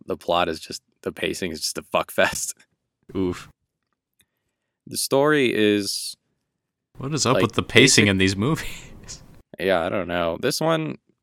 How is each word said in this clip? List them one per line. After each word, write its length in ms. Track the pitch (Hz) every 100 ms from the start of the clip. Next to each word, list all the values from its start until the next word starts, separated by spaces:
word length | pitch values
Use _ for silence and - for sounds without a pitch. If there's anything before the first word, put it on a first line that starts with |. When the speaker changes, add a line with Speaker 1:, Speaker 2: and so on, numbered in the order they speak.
| -
Speaker 1:
the 100 | 85
plot 320 | - 87 85
is 100 | 80
just, 240 | - - - _
the 100 | 92
pacing 400 | 85 85 - 87
is 80 | 80
just 180 | - 78
a 40 |
fuck 280 | - 85 -
fest. 460 | - 92 - - - _ _
<laughs> 320 | _ _ - 98
Speaker 2:
Oof. 320 | 90 87 - _ _ _ _ _ _ _ _ _ _ _ _ _ -
Speaker 1:
The 80 | -
story 580 | - 135 147 151 123
is 640 | - 104 104 98 - - - _ _ _ _ _ _ _ -
Speaker 2:
What 180 | 131
is 100 | 151
up 100 | 113
Speaker 1:
like, 80 | 110
Speaker 2:
with 100 | 92
the 100 | -
pacing 440 | - 117 131 - 104
Speaker 1:
basic 40 |
Speaker 2:
in 80 | 95
these 160 | 95
movies? 880 | 98 120 160 - - - - - -
<laughs> 0 | - - _ -
Speaker 1:
Yeah, 260 | 92 90 82
I 20 |
don't 180 | 104 87
know. 300 | 87 85 82
This 180 | 131 -
one, 380 | 160 160 156 - _ _